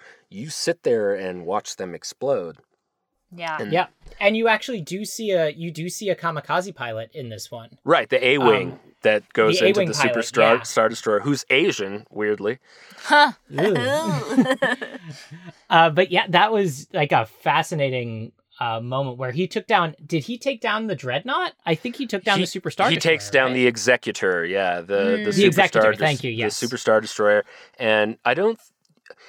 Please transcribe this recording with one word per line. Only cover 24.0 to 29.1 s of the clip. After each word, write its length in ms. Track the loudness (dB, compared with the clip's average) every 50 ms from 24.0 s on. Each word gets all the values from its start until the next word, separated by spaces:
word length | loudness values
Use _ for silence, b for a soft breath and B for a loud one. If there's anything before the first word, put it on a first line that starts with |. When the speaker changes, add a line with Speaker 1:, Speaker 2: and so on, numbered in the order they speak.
| 0 -4 -4 -2 0 0 0 0 -2
Speaker 1:
yeah, 360 | -2 -2 0 0 0 -2 -4
the, 120 | -4 -2 0
Speaker 2:
Mm. 220 | 0 2 2 0 0
Speaker 1:
the 60 | 0
Speaker 3:
The 80 | 0
Speaker 1:
Super 140 | 2 4 4
Speaker 3:
Executor, 340 | 6 6 4 2 4 4 4
Speaker 1:
Star 100 | 4 4
Des-, 60 | 4 2
Speaker 3:
thank 260 | 0 0 0 -2 -4
you, 60 | -6
Speaker 1:
the 60 | -4
Speaker 3:
yes. 200 | -4 -4 -4 -4
Speaker 1:
Super 200 | -4 -4 -6 -6
Star 240 | -2 0 2 2 2
Destroyer. 440 | 2 -2 -2 0 2 4 4 4 2 B B B B B B -2
And 400 | 2 2 4 4 2 0 -2 -2 -2
I 100 | -2 0
don't, 240 | 0 0 -2 -2 -4
th-, 580 | _ _ _ _ _ _ _ _ _ -20